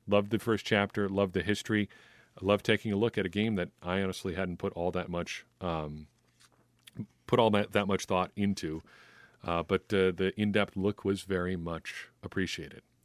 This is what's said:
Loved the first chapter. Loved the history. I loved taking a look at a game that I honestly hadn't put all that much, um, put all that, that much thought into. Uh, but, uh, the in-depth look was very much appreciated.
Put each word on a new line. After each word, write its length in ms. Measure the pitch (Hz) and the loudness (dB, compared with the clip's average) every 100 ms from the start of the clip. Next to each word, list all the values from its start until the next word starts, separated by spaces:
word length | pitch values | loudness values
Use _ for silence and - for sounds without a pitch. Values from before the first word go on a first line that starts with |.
| - | 2
Loved 220 | 101 101 | 2 4
the 100 | 110 | 0
first 260 | - 107 - | 0 0 2
chapter. 440 | 104 101 - 101 | 2 2 0 -2
Loved 240 | 98 98 | 0 0
the 100 | 92 | 0
history. 460 | 85 104 - 107 101 - - - _ - | -2 -2 0 0 0 -6 -20 -20 _ -4
I 40 | 98 | 2
loved 200 | 101 - | 2 4
taking 280 | 107 113 | 2 2
a 20 | 101 | 0
look 220 | 113 107 | 0 0
at 80 | 95 | -2
a 40 | |
game 260 | 101 110 101 | 0 0 0
that 160 | 87 - | -4 -6
I 200 | 87 95 | -4 0
honestly 340 | 95 92 95 85 | 0 -2 -4 -4
hadn't 240 | 92 85 | -4 -4
put 120 | 98 | -6
all 200 | - 87 | -2 -2
that 180 | 90 85 | -2 -4
much, 360 | 87 85 - - - | -6 -6 -10 -14 -8
um, 480 | 90 82 76 76 76 _ _ _ _ _ _ _ - - 104 _ - | -4 -4 -4 -10 -16 _ _ _ _ _ _ _ -18 -14 -14 _ 0
put 120 | 123 | 4
all 100 | 113 | 6
that, 240 | 104 104 | 4 2
that 140 | 107 98 | 0 0
much 180 | 95 - | -2 0
thought 260 | 92 90 - | 0 0 0
into. 460 | 101 95 82 80 - - - - - _ | 0 0 -4 -6 -10 -20 -20 -20 -20 _
Uh, 200 | - 85 | -4 -2
but, 180 | 82 95 - | 0 0 2
uh, 180 | 101 95 | 2 4
the 200 | 87 95 - | 2 0 0
in-depth 400 | 107 104 101 98 | 2 2 0 0
look 260 | 98 104 | -2 0
was 200 | 98 98 | -2 -2
very 340 | - 95 90 92 | -2 -2 0 -4
much 500 | 82 82 - - - _ | -4 -8 -10 -14 -14 _
appreciated. 600 | 98 - 92 - 76 - - _ | -6 -2 -2 -4 -10 -16 -20 _